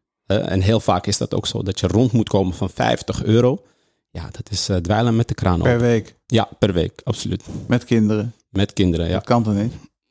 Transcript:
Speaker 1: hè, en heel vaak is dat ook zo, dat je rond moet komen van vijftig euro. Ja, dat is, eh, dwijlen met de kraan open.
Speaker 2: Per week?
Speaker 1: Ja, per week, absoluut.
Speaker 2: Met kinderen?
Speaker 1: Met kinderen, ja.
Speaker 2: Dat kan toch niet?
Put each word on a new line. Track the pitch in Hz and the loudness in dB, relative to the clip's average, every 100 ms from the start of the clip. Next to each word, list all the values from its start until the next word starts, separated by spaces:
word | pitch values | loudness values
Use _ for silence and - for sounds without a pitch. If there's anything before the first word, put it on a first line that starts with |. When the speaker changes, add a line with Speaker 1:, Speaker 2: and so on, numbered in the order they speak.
| _ _ - | _ _ -2
Speaker 1:
hè, | 98 | -2
en | - 92 | 0 0
heel | 92 113 | 2 2
vaak | - 92 - | 2 0 0
is | 101 | -4
dat | 113 | -4
ook | 92 - | -4 -4
zo, | 110 | -4
dat | 101 - | -4 -4
je | 92 | 0
rond | 101 127 | 2 2
moet | 113 104 | 2 2
komen | 101 92 | 0 0
van | 85 95 | -2 -6
vijftig | - 60 60 - - | -2 0 0 -4 -4
euro. | - 113 123 185 - _ _ _ _ | 2 2 2 0 -6 _ _ _ _
Ja, | 90 85 | -14 -12
dat | - - | -14 -8
is, | 101 - | -6 -2
eh, | 92 | -2
dwijlen | 85 107 120 113 | 0 0 2 2
met | 117 | 0
de | |
kraan | - 92 87 | -2 0 2
open. | 104 | 2
Speaker 2:
Per | 120 | 2
week? | 120 113 98 - - | 2 0 -2 -14 -2
Speaker 1:
Ja, | 113 104 - | 0 0 0
per | 107 | 0
week, | 87 82 - | 2 -2 -4
absoluut. | - - - 90 - - - | -6 -6 -4 -6 -8 -12 -2
Speaker 2:
Met | 120 | -2
kinderen? | - 117 107 107 113 - _ | 2 2 2 0 -2 -8 _
Speaker 1:
Met | 98 101 | -2 -2
kinderen, | - 92 82 85 | 2 2 2 0
ja. | |
Speaker 2:
Dat | 92 | -2
kan | - 120 | 0 0
toch | 110 | 2
niet? | 101 113 - - _ _ | 0 -2 -6 -16 _ _